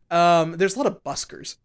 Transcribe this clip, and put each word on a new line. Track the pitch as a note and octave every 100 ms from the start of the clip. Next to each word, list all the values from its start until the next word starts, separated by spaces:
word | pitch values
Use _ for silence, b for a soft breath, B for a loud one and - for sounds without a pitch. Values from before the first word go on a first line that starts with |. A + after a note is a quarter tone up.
| _
Um, | E3+ F3 E3+ D#3+ E3
there's | F#3+
a | A3+
lot | C#4+
of | -
buskers. | C#3 C#3 - - - -